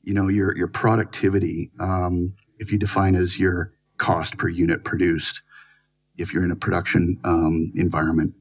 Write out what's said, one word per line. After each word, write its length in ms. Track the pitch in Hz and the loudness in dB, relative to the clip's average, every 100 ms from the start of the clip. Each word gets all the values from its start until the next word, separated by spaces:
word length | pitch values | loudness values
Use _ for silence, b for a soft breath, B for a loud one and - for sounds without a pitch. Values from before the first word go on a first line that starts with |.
you 140 | - | -2
know, 120 | 101 95 | 0 2
your, 300 | 104 98 98 | 2 0 -2
your 120 | 87 | -4
productivity, 1000 | - 113 110 101 - 95 98 85 80 - - | 0 2 2 0 -2 0 0 -2 -4 -8 -6
um, 540 | 92 92 90 90 90 95 _ - | -2 -2 0 -2 -2 -8 _ -14
if 140 | 98 | -4
you 80 | 104 | -2
define 360 | 104 - 95 | 0 2 2
as 240 | 92 90 - | 4 2 2
your 340 | 92 87 85 _ _ - | 0 0 -6 _ _ -4
cost 400 | - 85 78 - | -2 0 -2 -2
per 80 | - | -4
unit 360 | 87 82 80 | 0 0 0
produced, 600 | - 87 87 82 - - b b b b b _ _ - | -2 0 0 2 -2 -4 b b b b b _ _ -8
if 160 | 87 | -4
you're 120 | 85 | 0
in 60 | 90 | 0
a 40 | |
production, 640 | 82 - 90 87 - 85 - | 0 -2 0 2 2 2 0
um, 440 | 90 82 80 80 80 | 2 2 4 2 0
environment. 580 | - 87 78 80 80 76 - | 0 0 0 0 0 0 -6